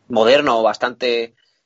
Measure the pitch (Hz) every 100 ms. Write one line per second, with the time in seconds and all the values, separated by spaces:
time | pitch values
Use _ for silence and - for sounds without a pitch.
0 | - 117 113 143 147 117 110 107 123 120
1 | 123 117 117 _ _ _